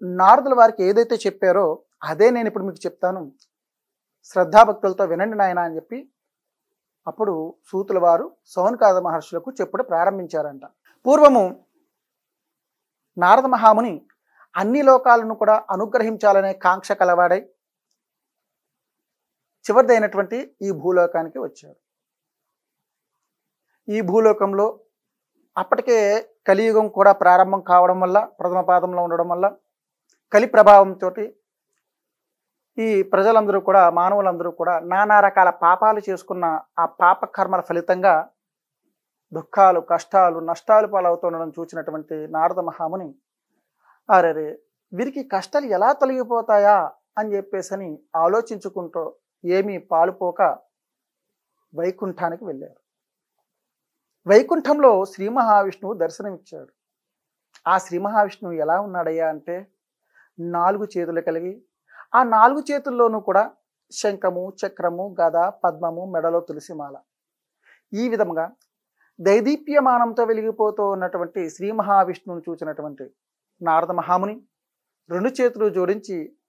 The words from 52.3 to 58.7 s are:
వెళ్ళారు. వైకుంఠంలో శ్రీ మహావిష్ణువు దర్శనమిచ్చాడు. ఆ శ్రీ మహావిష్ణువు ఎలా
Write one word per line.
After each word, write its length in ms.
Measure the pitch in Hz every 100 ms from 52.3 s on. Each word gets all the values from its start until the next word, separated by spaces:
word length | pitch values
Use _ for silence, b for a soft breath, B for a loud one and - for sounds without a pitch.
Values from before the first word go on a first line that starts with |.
| 170
వెళ్ళారు. 360 | 202 135 - _ _ _ _ _ _ _ _ _ _ _ _ _ _ _ 175
వైకుంఠంలో 760 | 214 269 330 277 294 262 190
శ్రీ 240 | 190 190 202
మహావిష్ణువు 640 | 254 226 208 196 - 196
దర్శనమిచ్చాడు. 800 | 175 165 - 202 175 _ 156 135 _ _ _ _ _ _ _ _ _ 165
ఆ 120 | 185
శ్రీ 200 | 185 175
మహావిష్ణువు 560 | 202 220 196 - 185
ఎలా 260 | 165 151